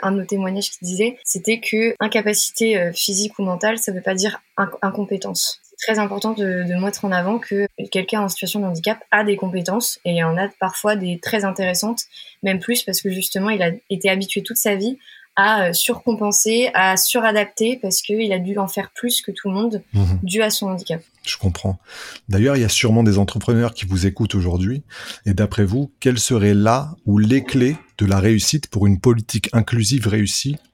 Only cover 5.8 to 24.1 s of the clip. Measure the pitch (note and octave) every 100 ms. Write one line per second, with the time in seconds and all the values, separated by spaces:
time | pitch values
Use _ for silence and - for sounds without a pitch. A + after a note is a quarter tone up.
5.8 | - G#3+ G3+ G3+ G#3+ G#3+ G3 F3+ F3 F3+
6.8 | G3 G3+ G3+ F3+ F3+ A3+ - G3+ G3+ -
7.8 | G3 F#3+ F#3+ G#3+ G3+ - F#3 G#3+ F#3+ E3
8.8 | F#3 A3+ - G#3 G#3 G3 F#3+ F3+ F3 G#3
9.8 | A#3+ - F3 E3+ E3 E3 G3 - F#3 -
10.8 | G#3 G#3 F3+ F3 - A3 G3 F#3+ F#3 F3+
11.8 | G#3 A#3+ - - - - G3 F#3+ G3+ A#3+
12.8 | - F#3 G3 F#3 - F#3+ G3+ G#3+ F3 G3
13.8 | - F#3+ G3 F#3+ F#3+ G3+ F#3+ A#3 A3 G3
14.8 | A3 C4 - - - - G3+ G#3+ F3+ E3+
15.8 | - A#3+ - G#3+ G#3 G3+ G#3+ A#3 B3 -
16.8 | F#3+ F#3+ - B3 A3 G#3+ G3+ - A3+ B3+
17.8 | F#3+ F#3 - G#3+ A3 F#3 F3+ G3+ G3 -
18.8 | G3 - A#3+ - - F#3 G3 F#3+ A#3 G#3
19.8 | - G#2 F#2 F#2 F3+ G#3 G#3+ G#3 G3 F#3
20.8 | - D#3+ - _ - - F#2 E2+ G2 F#2
21.8 | - - - - - G2 B2+ C#3 A2 -
22.8 | A2+ A2+ A2+ G2 G2 G#2 - A#2 A#2 -
23.8 | F#2 F#2+ F#2+